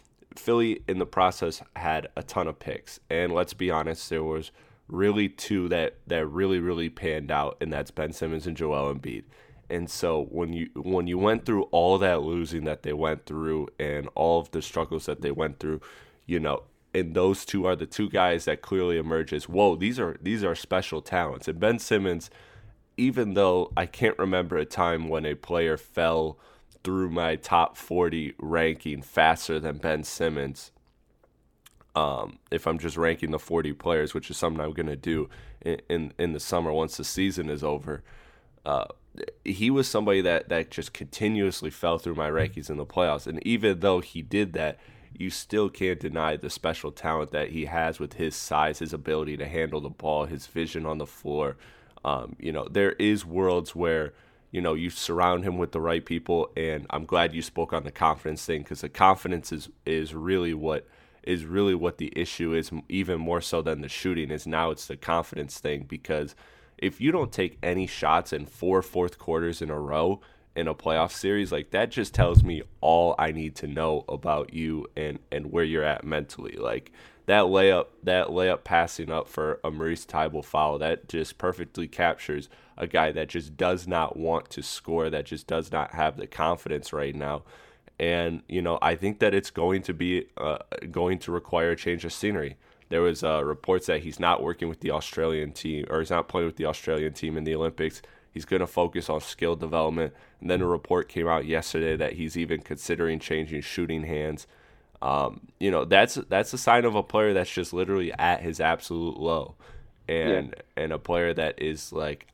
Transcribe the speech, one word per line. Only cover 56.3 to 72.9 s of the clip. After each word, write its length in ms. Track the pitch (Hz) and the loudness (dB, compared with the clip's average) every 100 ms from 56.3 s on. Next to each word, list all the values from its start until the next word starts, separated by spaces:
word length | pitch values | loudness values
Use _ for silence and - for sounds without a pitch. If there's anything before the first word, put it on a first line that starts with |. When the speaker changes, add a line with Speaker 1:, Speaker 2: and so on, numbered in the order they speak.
| 85 - - | 0 0 -2
Speaker 1:
and 300 | 80 76 - | -2 -4 -4
I'm 140 | - 80 | -6 0
glad 280 | 90 85 | 4 4
you 80 | 82 | 0
spoke 320 | 80 - 82 | -6 -4 -2
on 120 | 82 - | -2 -4
the 60 | |
confidence 540 | - 92 76 78 78 - | 2 2 2 -2 -6 -4
thing, 180 | 78 | -4
'cause 180 | - 73 | -6 -10
the 80 | 73 | -8
confidence 640 | - 95 95 90 87 - | 4 6 6 2 -4 -4
is, 180 | 78 - - - | -10 -10 -10 -4
is 280 | 80 78 | -2 -2
really 400 | 80 85 95 85 | -6 0 2 2
what, 340 | 80 78 76 - - _ _ | -2 -2 -2 -4 -16 _ _
is 220 | - 90 78 | -4 -4 -2
really 280 | 95 101 | 2 4
what 240 | 90 87 - | 4 0 -2
the 160 | 78 - | -6 -4
issue 380 | 85 - 85 | -4 -2 -2
is, 180 | 82 80 | 0 -2
m-, 120 | 80 - | -6 -4
even 320 | 95 90 82 | -2 0 -2
more 220 | 82 90 | 0 -2
so 220 | - 85 | 0 -2
than 180 | 78 76 | 0 -2
the 80 | 71 | -6
shooting 400 | - - 82 71 | -6 -2 -2 -2
is. 160 | 76 78 | -6 -4
Now 240 | 80 82 | 0 0
it's 160 | 71 - | -2 -8
the 120 | 69 | -8
confidence 600 | - 85 82 78 71 - | 0 0 0 -6 -10 -6
thing, 260 | 73 71 69 | -4 -4 -6
because 460 | 80 - 76 73 - - - - - | -10 -4 -4 -4 -10 -20 -20 -20 -4
if 240 | 95 - | -4 0
you 100 | 139 | 2
don't 200 | 170 120 | 2 0
take 260 | 104 92 - | -2 -2 -2
any 240 | 87 90 92 | -2 0 -2
shots 440 | - 76 85 - | 0 2 4 2
in 140 | 71 73 | -4 -6
four 380 | - 90 95 | -4 2 2
fourth 340 | - 90 87 - | 2 0 0 -2
quarters 460 | - 82 85 82 | -4 0 0 -2
in 80 | 78 | -4
a 80 | 76 | -4
row 420 | 71 76 85 101 - _ _ 82 | -2 2 2 0 -6 _ _ -4
in 120 | 82 | -2
a 80 | 76 | -2
playoff 360 | 82 80 85 | 0 2 2
series, 400 | - 98 104 95 | 0 0 0 0
like, 200 | 90 - | -4 -2
that 200 | 95 117 | 0 0
just 220 | - 98 | 0 0
tells 300 | - 87 87 | 4 6 8
me 180 | 90 80 - - | 8 6 -8 0
all 340 | 80 | 6